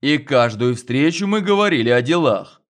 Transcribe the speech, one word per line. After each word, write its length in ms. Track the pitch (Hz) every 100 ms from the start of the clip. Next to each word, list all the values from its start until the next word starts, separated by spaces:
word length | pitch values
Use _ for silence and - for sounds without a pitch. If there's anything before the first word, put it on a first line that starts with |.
и 160 | 139 147
каждую 580 | 127 135 117 107 123 120
встречу 520 | - 123 151 170 196
мы 140 | 214
говорили 480 | 190 202 208 156 113
о 120 | -
делах. 600 | 127 170 151 101 101 _ _